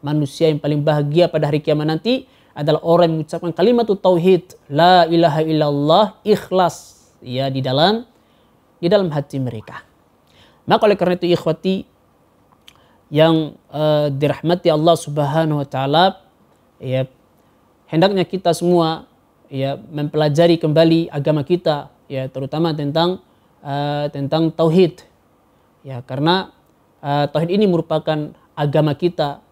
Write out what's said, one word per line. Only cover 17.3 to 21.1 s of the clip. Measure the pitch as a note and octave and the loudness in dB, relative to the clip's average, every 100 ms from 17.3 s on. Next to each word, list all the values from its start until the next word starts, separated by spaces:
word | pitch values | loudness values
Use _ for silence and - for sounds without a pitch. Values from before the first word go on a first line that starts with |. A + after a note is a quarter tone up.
| _ _ _ _ _ _ | _ _ _ _ _ _
hendaknya | D#3 F#3 G3 E3+ | 0 2 0 -4
kita | F#3 F3 | -2 -2
semua, | E3 F3 F3 D#3+ D#3+ - _ _ _ _ | -2 2 2 0 -4 -12 _ _ _ _
ya, | C#3 C3+ C#3+ | -6 -6 -6
mempelajari | - D3+ D3 D3+ D3+ D3 E3+ E3 | -10 -8 -6 -2 0 4 4 4
kembali | D#3+ D3+ E3 E3 | 2 4 4 4
agama | E3 | 0